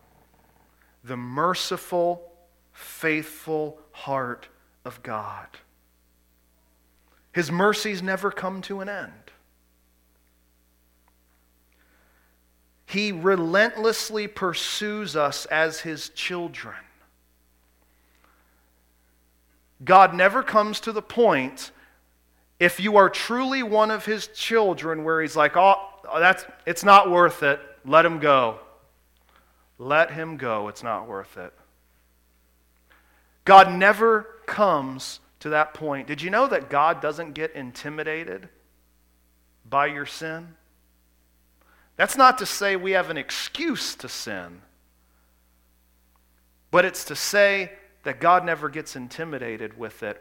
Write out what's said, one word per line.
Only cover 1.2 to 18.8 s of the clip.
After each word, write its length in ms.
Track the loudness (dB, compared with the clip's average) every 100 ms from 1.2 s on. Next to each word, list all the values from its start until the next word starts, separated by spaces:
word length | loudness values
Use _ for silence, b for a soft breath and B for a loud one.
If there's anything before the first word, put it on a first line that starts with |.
| -8 -2 0 -2 -6 -8 -4 -2 0 -2 -12 _ _ _ _
faithful 1040 | -20 -20 -6 -4 -4 -6 -16 -8 -6 -6 -10 _
heart 560 | -16 -8 -6 -6 -10 -18 _ _ _
of 180 | -20 -18
God. 440 | -12 -10 -10 -16 -20 -20 _ _ _ _ _ _ _ _ _ _ _ _ _ _ _ _ _
His 180 | -6 -4
mercies 520 | 0 0 0 -4 -6
never 280 | -6 -4 -6
come 320 | -6 -10 -10
to 180 | -12 -12
an 80 | -10
end. 240 | -12 -14 -18 -20 _ _ _ _ _ _ _ _ _ _ _ _ _ _ _ _ _ _ _ _ _ _ _ _ _ _ _ _ _ _ _ _ _ _ _ -8
He 260 | -4 -4
relentlessly 1120 | -2 0 0 2 2 2 0 -2 -2 -6 -6 -8
pursues 880 | -6 -6 -4 -6 -6 -6 -8 -6
us 320 | -2 -2 -4 -4
as 340 | -2 -2 -4
his 280 | -12 -12 -12
children. 640 | -10 -8 -8 -10 -12 -16 -18 -20 _ _ _ _ _ _ _ _ _ _ _ _ _ _ _ _ _ _ _